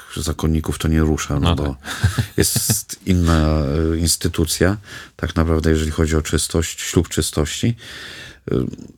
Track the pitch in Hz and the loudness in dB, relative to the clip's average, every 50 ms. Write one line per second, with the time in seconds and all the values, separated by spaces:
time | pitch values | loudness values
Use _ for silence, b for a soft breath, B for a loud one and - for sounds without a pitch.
0 | B - - - 78 80 78 - - 78 80 80 80 - 73 - - 80 78 80 | B -14 -10 -6 -6 -4 -4 -2 0 0 2 0 0 -2 -4 -2 0 2 2 4
1 | 80 78 78 71 - - 73 73 71 87 85 71 73 71 67 - - - - - | 4 4 2 0 -2 -2 -2 0 2 2 2 2 0 -2 -4 -6 -10 -12 -4 -2
2 | - - - - - - - - - - - - - - 110 - - - - - | -2 0 0 0 -2 0 0 0 0 2 0 0 0 0 -2 -2 -4 -8 -14 -6
3 | - - 92 90 85 82 82 80 78 78 78 78 73 69 71 80 80 80 82 82 | -2 0 2 4 4 4 4 4 4 4 2 2 2 0 0 0 0 0 0 0
4 | 82 82 - - - 85 85 - 85 80 - - 85 87 101 104 101 B B B | 0 0 0 0 -2 -2 0 0 0 0 2 2 2 2 2 0 -6 B B B
5 | B B B - - 80 - 85 80 82 82 80 78 80 80 78 78 78 78 - | B B B -8 -6 -4 0 0 2 2 2 2 4 4 2 2 2 0 0 0
6 | 82 76 80 78 76 - - 78 - - - 85 82 - - - - - - 90 | 0 2 2 0 0 0 0 -2 0 0 0 -2 -2 -2 -4 -8 -8 -2 2 2
7 | 82 - - - 78 - - - 76 73 - - - 117 117 B B B B B | 2 2 0 -2 -2 -2 0 -2 -2 -2 -2 -2 -2 -2 -2 B B B B B
8 | B B B B B B B B _ - - 62 64 - - - - - - | B B B B B B B B _ -2 -2 0 0 -2 -6 -10 -14 -18 -12